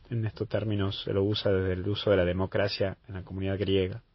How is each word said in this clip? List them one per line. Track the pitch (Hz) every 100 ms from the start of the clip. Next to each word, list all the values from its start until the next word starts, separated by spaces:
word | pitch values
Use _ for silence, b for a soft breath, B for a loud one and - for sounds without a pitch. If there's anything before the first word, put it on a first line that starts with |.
| -
en | 120 110
estos | - 104
términos | 107 110 101 98 101
se | -
lo | 98
usa | 98 104 110
desde | 95 92
el | 90 98
uso | 101 -
de | 98
la | 87
democracia | 90 95 - 98 - 95 - -
en |
la | 95
comunidad | - 92 95 98
griega. | 95 95 92 110 -